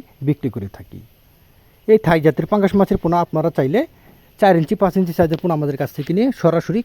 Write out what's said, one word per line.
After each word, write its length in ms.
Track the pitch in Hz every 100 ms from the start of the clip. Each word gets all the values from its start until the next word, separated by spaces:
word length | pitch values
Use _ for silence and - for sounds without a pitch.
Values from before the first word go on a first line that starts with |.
| - - 139
বিক্রি 220 | 147 135 107
করে 140 | 98 -
থাকি। 220 | - - - _ _ _ _ _ _ _ -
এই 120 | 220 185
থাই 140 | 165 156
জাতের 200 | 151 165
পাঙ্গাস 220 | 208 196 202
মাছের 200 | 190 190
পোনা 140 | 170 175 170
আপনারা 240 | 160 160 -
চাইলে 220 | 135 190 320 _ _ _ _ -
চার 160 | 202 175
ইঞ্চি, 160 | 160 -
পাঁচ 120 | 190 190
ইঞ্চি 140 | 180 165
সাইজের 220 | 170 160
পোনা 120 | 180 156
আমাদের 200 | 147 135
কাছ 80 | 139 -
থেকে 140 | 143 175
নিয়ে 100 | 254 -
সরাসরি 380 | 165 165 - 190